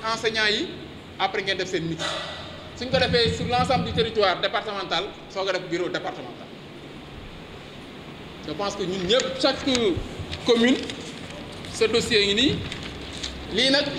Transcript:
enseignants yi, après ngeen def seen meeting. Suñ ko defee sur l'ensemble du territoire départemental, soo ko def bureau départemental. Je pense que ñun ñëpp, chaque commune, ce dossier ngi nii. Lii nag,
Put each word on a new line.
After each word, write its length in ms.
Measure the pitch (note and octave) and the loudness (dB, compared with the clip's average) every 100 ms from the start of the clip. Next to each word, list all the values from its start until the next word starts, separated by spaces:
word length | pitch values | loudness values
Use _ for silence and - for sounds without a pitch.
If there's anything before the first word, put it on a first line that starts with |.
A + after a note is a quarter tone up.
| A3 | -2
enseignants 380 | A3+ A#3 A3 G#3+ | 0 0 4 4
yi, 180 | G#3+ E4 - - - - - | 2 0 -6 -12 -14 -14 -2
après 240 | F#3+ G3 | 0 0
ngeen 140 | G3 F#3+ | 0 0
def 100 | F3+ | 0
seen 160 | F#3 E3 | 0 -2
meeting. 180 | D#3+ - - - - - - - - | -2 -4 -4 -6 -8 -10 -12 -14 -8
Suñ 120 | B3 | 0
ko 80 | C4 | 2
defee 340 | B3 B3 A3+ | 4 4 4
sur 120 | A3 A#3 | 2 0
l'ensemble 380 | B3 B3 B3+ | 2 4 4
du 80 | A#3 | 2
territoire 480 | A#3 A3+ A3 G3 D#3+ | 2 2 4 4 4
départemental, 640 | G3 G#3+ G3+ G3+ F3+ E3+ G3+ - - | 2 0 -2 -4 -2 -2 -2 -8 -10
soo 140 | G3 | -4
ko 80 | F#3+ | 0
def 100 | F#3 - | 0 0
bureau 180 | E3+ E3+ | 0 0
départemental. 580 | D#3+ - - - - - - - - - - - - - - - - - - - - - - - - - | -2 -4 -6 -10 -12 -12 -14 -14 -14 -14 -14 -14 -12 -12 -14 -14 -14 -14 -14 -14 -14 -14 -14 -14 -12 -8
Je 60 | |
pense 220 | D3+ G3+ G3 | -2 -2 -2
que 60 | |
ñun 240 | F3+ F#3+ F3+ | -2 -2 4
ñëpp, 340 | A#3+ - - | 4 2 2
chaque 240 | C#4+ - - B3 A3 E3 - - - - - | 2 2 2 4 4 2 -4 -8 -8 -4 4
commune, 300 | A#3 A#3 C#4 - - - - - - - - - | 6 6 4 0 -8 -10 -12 -12 -10 -10 -10 -10
ce 120 | - | 2
dossier 420 | A3+ A#3 A3 A3+ G3+ | 4 4 6 4 6
ngi 80 | |
nii. 240 | G3+ C#4 - - - - - - - - - - | 6 4 2 -2 -6 -8 -10 -10 -8 -8 -8 -4
Lii 160 | F#3+ C4 | 2 4
nag, 140 | C#4 C#4+ | 4 2